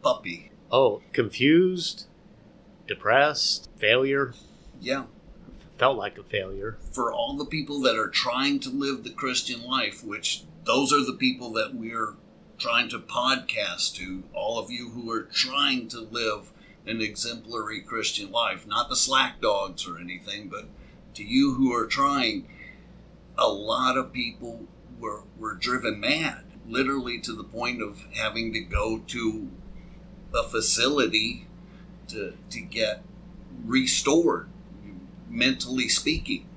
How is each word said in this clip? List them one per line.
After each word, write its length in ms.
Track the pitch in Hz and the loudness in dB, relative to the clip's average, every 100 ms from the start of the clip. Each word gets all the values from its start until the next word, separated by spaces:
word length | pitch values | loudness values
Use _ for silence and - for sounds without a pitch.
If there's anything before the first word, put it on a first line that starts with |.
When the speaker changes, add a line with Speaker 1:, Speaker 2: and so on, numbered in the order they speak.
Speaker 1:
puppy. 480 | 139 123 92 85 - - - | 2 0 -2 -10 -14 -20 2
Speaker 2:
Oh, 300 | 120 131 101 - | 6 6 4 -4
confused, 920 | - 110 - 131 160 185 180 165 - - - - - - - - - - | 0 0 4 6 8 6 2 -4 -6 -14 -20 -20 -20 -20 -20 -20 -20 -10
depressed, 800 | 101 101 123 147 143 - - - - | -4 4 6 6 4 0 0 -4 0
failure. 560 | 107 120 135 139 131 117 - - - - | 4 6 6 2 0 -4 -20 -20 -20 -12
Speaker 1:
Yeah. 240 | 123 135 131 - - - - - - - | -4 -4 -4 -16 -20 -20 -18 -18 -18 4
Speaker 2:
Felt 180 | 123 123 | 4 4
like 220 | 101 101 | -2 -6
a 60 | |
failure. 520 | 98 104 95 98 104 107 - | -4 -4 -2 -6 -8 -8 -10
Speaker 1:
For 200 | - 120 | -2 -2
all 240 | - 117 139 | 0 -2 -2
the 80 | 147 | -4
people 340 | 156 143 143 | -4 -4 2
that 140 | 127 113 | 4 4
are 120 | 107 | 0
trying 520 | - 123 123 139 143 | 0 0 2 2 2
to 80 | 135 | -2
live 340 | 131 139 131 | -2 -2 -2
the 60 | 120 | -8
Christian 520 | - 131 123 - 117 | -4 -2 0 -2 -6
life, 420 | 120 131 107 - | -2 0 0 -4
which 380 | 110 107 - - - - | -10 -6 -4 -4 -8 -10
those 280 | - 123 139 | 2 4 6
are 120 | 143 | 4
the 100 | 135 127 | 4 2
people 360 | 127 127 123 | 2 0 -4
that 220 | 110 110 | -2 -2
we're 400 | 127 113 117 110 - - - - - | -4 -6 -4 -4 -6 -20 -20 -20 -8
trying 300 | 120 117 117 | 0 2 2
to 80 | 117 | -4
podcast 960 | - 123 123 131 - 113 98 87 - | -4 0 2 2 -2 -2 -2 -2 -4
to, 280 | - 92 92 90 | -4 -8 -8 -8
all 240 | 87 104 117 | -4 -2 -2
of 120 | 110 | -4
you 200 | 120 120 | -8 -10
who 200 | 113 113 | -10 -4
are 120 | 113 | -4
trying 640 | - - 131 135 143 131 113 | -2 -2 0 2 2 2 -2
to 120 | 117 | -10
live 520 | 110 117 113 104 92 - - - - | -8 -2 -2 -2 -8 -20 -20 -18 -6
an 140 | 113 | -4
exemplary 800 | 107 101 117 117 110 117 107 107 | -4 -4 -6 -6 -8 -6 -6 -8
Christian 500 | - 113 107 - 101 | -6 -4 -2 -4 -2
life, 360 | 117 113 95 101 | 0 0 -2 -2
not 220 | 107 120 | -2 0
the 80 | 127 | 2
slack 440 | - 135 127 - | 2 4 2 2
dogs 460 | 113 101 98 82 87 | 2 2 0 -6 -8
or 100 | 85 | -8
anything, 500 | 87 90 101 101 104 | -10 -12 -10 -10 -10
but 180 | 101 110 - - - - | -12 -12 -18 -20 -20 -16
to 100 | - | -12
you 300 | 104 127 139 | 2 4 6
who 180 | 127 131 | 6 4
are 140 | 120 110 | 4 0
trying, 600 | 135 139 143 120 101 - - - - - - - - - - | 2 2 4 2 0 -6 -16 -18 -20 -20 -20 -20 -20 -10 2
a 100 | 110 | 2
lot 480 | 101 107 117 127 131 | 2 0 2 4 2
of 160 | 127 | -2
people 540 | 127 117 - 120 117 - - - 120 | -4 -6 -6 -12 -12 -14 -18 -20 -8
were, 240 | 113 104 - - | -8 -8 -12 -8
were 160 | 110 | -8
driven 440 | 95 123 123 120 107 | -4 0 0 0 -2
mad, 440 | 110 156 156 - - - 113 | 0 0 0 -4 -14 -16 -4
literally 500 | 120 131 139 123 120 | 0 2 0 -2 -6
to 120 | - | -6
the 120 | 110 | -8
point 360 | - 117 120 120 | -10 -4 -4 -2
of 240 | 104 101 - | -6 -8 -10
having 380 | 110 110 110 113 | -2 -2 0 -2
to 80 | 110 | -4
go 380 | 87 104 110 113 - | -2 0 0 -2 -4
to 420 | 120 113 110 95 - - - - - - - - | -2 -2 -2 -8 -12 -14 -16 -16 -18 -18 -18 -4
a 80 | 117 | -2
facility 1040 | 110 113 - - 123 143 120 110 113 - - - - - - - - | 0 0 2 4 4 4 4 2 0 -6 -14 -18 -20 -18 -18 -18 -12
to, 260 | 110 95 - - | -8 -8 -10 -12
to 100 | 117 | -10
get 420 | - 113 107 107 - - - - - 123 | -6 0 0 0 -8 -18 -18 -18 -16 -12
restored, 840 | 113 131 127 - 139 160 170 87 78 - - - - - - - - | 2 4 4 2 6 6 6 4 -2 -16 -18 -16 -16 -16 -16 -18 -10
mentally 600 | 117 127 131 120 127 120 | 2 2 2 -2 -2 2
speaking 580 | - - 160 - 95 - | 2 2 0 -2 -6 -6